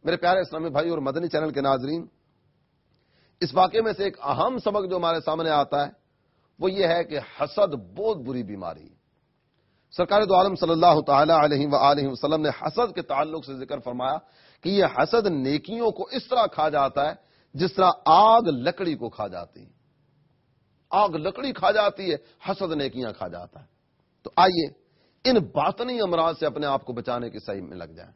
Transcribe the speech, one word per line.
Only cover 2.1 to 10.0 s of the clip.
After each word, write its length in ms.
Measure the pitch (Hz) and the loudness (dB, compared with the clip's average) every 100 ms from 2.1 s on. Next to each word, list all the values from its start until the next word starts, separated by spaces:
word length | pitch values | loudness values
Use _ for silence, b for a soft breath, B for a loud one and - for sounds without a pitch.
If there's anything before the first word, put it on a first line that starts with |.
| _ _ _ _ _ _ _ _ _ _ _ _ _ | _ _ _ _ _ _ _ _ _ _ _ _ _
اس 140 | 175 | -4
واقعے 260 | - 185 214 | 2 2 2
میں 120 | 220 | -2
سے 120 | 185 | -2
ایک 120 | 196 190 | -4 -4
اہم 360 | 135 139 190 254 | -4 0 0 0
سبق 320 | 214 208 190 | -2 -2 -4
جو 60 | 185 | -2
ہمارے 240 | 170 165 | -2 -2
سامنے 260 | 156 160 160 | -2 -2 0
آتا 360 | 151 139 143 143 | 0 0 -2 -4
ہے 220 | _ _ _ _ _ _ _ | _ _ _ _ _ _ _
وہ 140 | 180 | -4
یہ 140 | 190 175 | 0 0
ہے 180 | 170 | 0
کہ 140 | 170 147 117 - | -2 -8 -10 -6
حسد 340 | 147 - 196 139 90 101 | -6 0 0 -2 -12 -6
بہت 200 | 220 208 | -6 -4
بری 260 | 123 127 | -6 -8
بیماری 400 | 104 101 87 80 | -8 -10 -10 -12
ہے۔ 120 | 78 _ _ _ _ _ _ _ _ _ _ | -20 _ _ _ _ _ _ _ _ _ _
سرکار 260 | - | -4